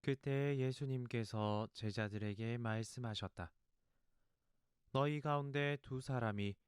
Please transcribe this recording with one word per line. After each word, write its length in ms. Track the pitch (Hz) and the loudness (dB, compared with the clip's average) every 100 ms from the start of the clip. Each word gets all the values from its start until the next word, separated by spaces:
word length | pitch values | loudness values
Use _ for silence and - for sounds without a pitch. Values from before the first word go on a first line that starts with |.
| - | 0
그때 480 | 135 143 139 143 139 | 0 0 2 2 2
예수님께서 1080 | 131 131 139 131 120 120 107 110 104 104 110 | 2 0 -2 -2 0 -2 0 0 2 2 -2
제자들에게 840 | - 107 101 107 104 107 101 113 120 | -2 -2 0 -2 0 -2 -2 -2 -2
말씀하셨다. 920 | 117 110 113 - 120 107 95 - 87 _ _ _ _ _ _ _ _ _ _ _ _ _ _ | 0 -2 -2 -6 -4 -4 -6 -6 -10 _ _ _ _ _ _ _ _ _ _ _ _ _ _
"너희 260 | 135 147 151 | 2 2 2
가운데 580 | 151 147 143 139 143 143 | 2 2 2 0 0 0
두 180 | - 131 | -4 -6
사람이 560 | - 127 113 104 101 101 | 0 2 2 2 -2 -4